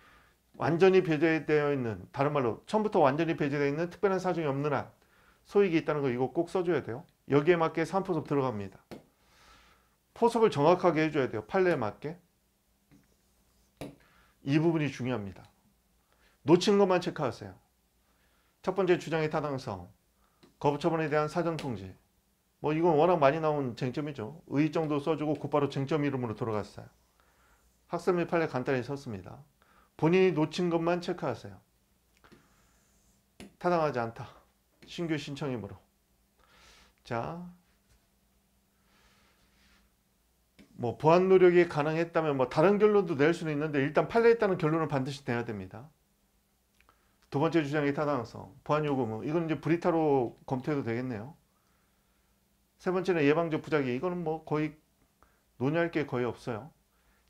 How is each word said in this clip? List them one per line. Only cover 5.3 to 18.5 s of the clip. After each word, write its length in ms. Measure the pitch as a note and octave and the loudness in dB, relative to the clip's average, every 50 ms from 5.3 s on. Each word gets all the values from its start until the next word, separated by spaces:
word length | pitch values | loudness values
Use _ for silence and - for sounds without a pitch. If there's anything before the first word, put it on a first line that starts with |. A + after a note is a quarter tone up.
| _ _ _ | _ _ _
소익이 320 | - - G3+ G3+ F#3 D#3+ D#3 | -2 2 2 4 4 2 0
있다는 240 | D3 D#3 D3+ D3 | 0 0 -2 0
거, 80 | C#3 C3 | 0 -2
이거 220 | A#2+ B2 B2+ B2 | 0 0 -2 -2
꼭 180 | - E3+ E3+ - | -2 -4 -4 -2
써줘야 340 | - F#3+ F3 F3 E3+ C3 - | -2 -2 0 0 -2 -2 -2
돼요. 220 | - A2+ C#3 - - _ _ _ - | -6 -10 -10 -12 -16 _ _ _ 0
여기에 280 | C3+ D3 D3 F3 F3 E3 | 2 2 4 4 4 2
맞게 280 | D#3+ D#3 - E3+ D#3+ | 2 0 0 -2 -4
삼 180 | D#3+ F#3+ F#3+ F#3 | -2 -2 -4 -2
포섭 240 | G3 E3+ D3+ C3+ - | -2 -4 -4 -2 -2
들어갑니다. 520 | D3 C#3+ C3 B2+ A2 G#2 G2 F#2 - - _ _ - - - _ _ _ _ _ _ _ _ - - - _ _ _ _ _ _ _ _ _ _ _ | 0 0 0 0 -2 -6 -8 -10 -14 -18 _ _ -20 -20 -20 _ _ _ _ _ _ _ _ -20 -20 -20 _ _ _ _ _ _ _ _ _ _ _
포섭을 360 | - A#3 A#3 - A3+ A3+ G3+ | 0 2 2 4 4 4 4
정확하게 540 | - C#3+ C#3+ E3 F3+ F3+ F#3 F3 D3+ D#3 - | 4 4 6 6 6 6 4 2 2 4 0
해줘야 260 | - D3+ D3 B2+ A#2+ | 0 0 0 -2 0
돼요. 160 | - G#2+ - | -2 -6 -6
판례에 300 | - - F#3+ F#3 F3+ D#3+ | -2 0 2 2 2 2
맞게. 420 | C3+ A2+ G#2 - - - D3 E3+ - _ _ _ _ _ _ _ _ _ _ _ _ _ _ _ _ _ _ _ _ _ _ _ _ _ _ _ _ _ _ _ _ - C#3+ - _ _ _ _ _ _ _ _ _ - | 0 -2 -4 -6 -8 -12 -12 -12 -14 _ _ _ _ _ _ _ _ _ _ _ _ _ _ _ _ _ _ _ _ _ _ _ _ _ _ _ _ _ _ _ _ -14 -14 -14 _ _ _ _ _ _ _ _ _ -4
이 160 | C3+ C#3+ D#3 | 0 2 2
부분이 320 | D#3 E3+ D#3+ D#3+ D3+ C3+ | 4 2 2 2 0 -2
중요합니다. 520 | - - A#2+ B2+ B2+ G#2+ G2+ G2 - - A#2 - _ _ _ _ _ _ _ _ _ _ _ _ _ _ _ _ _ _ _ | -4 -4 -4 -4 -4 -4 -6 -8 -12 -16 -20 -20 _ _ _ _ _ _ _ _ _ _ _ _ _ _ _ _ _ _ _
놓친 340 | C3+ E3+ F3 - A3 G3+ G3+ | 4 4 4 4 2 4 4
것만 240 | G3+ F#3 F#3 F3+ | 4 4 2 0
체크하세요. 520 | F3+ E3+ - - D3 A#2+ - - G#2+ F#2+ - - _ _ _ _ _ _ _ _ _ _ _ _ _ _ _ _ _ _ | -2 -4 -6 -4 -4 -4 -6 -8 -14 -18 -18 -20 _ _ _ _ _ _ _ _ _ _ _ _ _ _ _ _ _ _